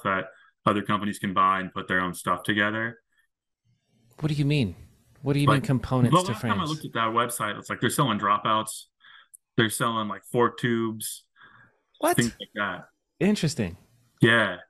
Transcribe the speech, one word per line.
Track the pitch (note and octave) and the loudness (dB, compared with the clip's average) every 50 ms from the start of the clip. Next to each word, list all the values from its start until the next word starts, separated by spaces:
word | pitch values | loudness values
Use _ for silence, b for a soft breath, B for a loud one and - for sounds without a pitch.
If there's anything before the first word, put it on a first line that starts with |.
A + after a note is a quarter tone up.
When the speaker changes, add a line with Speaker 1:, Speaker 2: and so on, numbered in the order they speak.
| - | -4
Speaker 1:
that | G2+ G2 F#2+ F#2 - b b b b b b - | -2 -2 -2 -4 -8 b b b b b b 0
other | A2 G#2 G2+ G2 | 0 0 0 0
companies | - G#2+ G2 G#2 G#2 G2 - | -2 -2 -2 -2 -4 -6 -4
can | - G2+ F#2 | -6 -4 0
buy | G2 F#2+ F#2+ F#2+ F#2+ | 2 2 4 2 0
and | F#2 F2+ - | -2 -6 -8
put | G2 F2+ - | -10 -6 -2
their | F#2+ F#2 | -2 0
own | F#2 F2+ F2 | 0 -2 -4
stuff | - - F#2+ F2+ F2 - | -6 -4 -4 -4 -2 0
together. | - G#2 G#2 G#2 G#2+ G#2+ A2 A2+ A#2 A#2 _ _ _ _ _ _ _ _ _ _ _ _ _ _ _ _ _ _ _ _ _ _ _ _ - | -2 0 2 2 0 0 -4 -6 -6 -8 _ _ _ _ _ _ _ _ _ _ _ _ _ _ _ _ _ _ _ _ _ _ _ _ -6
Speaker 2:
What | D#3 D3+ | -4 -2
do | D3+ | 0
you | C#3+ D3 | 0 0
mean? | C#3+ D3 D3 B2 F#2 F2 - - - _ _ _ _ _ - - | 2 2 2 0 0 -4 -8 -18 -20 _ _ _ _ _ -8 -4
What | C3+ C#3+ | -2 0
do | C#3+ | 2
you | C#3+ | 4
mean | C#3+ D3 | 4 4
Speaker 1:
Like, | C#3 B2+ | 2 2
Speaker 2:
components | - C3+ A#2+ - - C3 B2+ A#2+ A#2 C#3+ | 2 0 0 0 0 2 4 4 6 6
Speaker 1:
the | F3+ F3+ | 4 2
Speaker 2:
to | F#3+ - | 2 -4
Speaker 1:
last | - - | -4 -2
time | - - | -2 0
I | |
Speaker 2:
frames? | G3 E3 D3+ | 0 0 -2
Speaker 1:
looked | D#3 D3+ - | -4 -6 -8
at | B2 - | -6 -4
that | A#2+ A#2 A2 | -2 -2 0
website, | A2 A#2 A#2+ A#2+ - - A#2 G#2 G2+ G#2+ | 0 0 0 0 -2 -4 -6 -6 -6 -8
it's | - - | -8 -8
like | G#2 - | -6 0
they're | - A2+ | 0 0
selling | - - D3 B2+ G#2+ G2 | 2 2 2 2 2 0
dropouts, | G#2 G2+ G#2 G2+ - A#2 A2 G#2+ F2+ - - - - _ _ B B B B B B B B B _ _ - - | 2 2 2 2 2 0 0 0 0 -4 -8 -14 -14 _ _ B B B B B B B B B _ _ 0 2
they're | A2+ A2 | 2 2
selling, | - - C3 A#2 A2+ A2+ G#2+ G#2 | 2 -2 -2 -2 -2 -2 -4 -4
like, | G2 G2 - | -8 -10 -10
fork | - - B2 A#2+ A2+ - - | -4 0 2 2 2 0 -2
tubes, | - B2 A#2 A2+ A2+ A2+ A2+ A2 G#2+ - - - _ _ _ b b b b b b b b b _ _ _ - | -2 -2 0 0 -2 -4 -6 -6 -8 -10 -10 -12 _ _ _ b b b b b b b b b _ _ _ -4
Speaker 2:
What? | - D#4+ F4 | 0 0 2
Speaker 1:
things | - - A#2 - - | 2 2 0 -2 -8
like | - - - | -18 -14 -8
that. | G#2+ G#2 G2 F2+ - - _ _ _ _ _ _ - | -6 -6 -6 -6 -8 -12 _ _ _ _ _ _ 0
Speaker 2:
Interesting. | D#3 G3 G#3+ - - D3 - - G#2+ E2+ F2+ - _ _ _ _ _ _ _ - - | 0 2 2 2 0 -2 -2 -2 -4 -4 -6 -12 _ _ _ _ _ _ _ 2 4
Speaker 1:
Yeah. | A#2 A#2 A#2 G#2+ F#2+ F2+ F2 - | 6 6 4 2 0 -2 -8 -12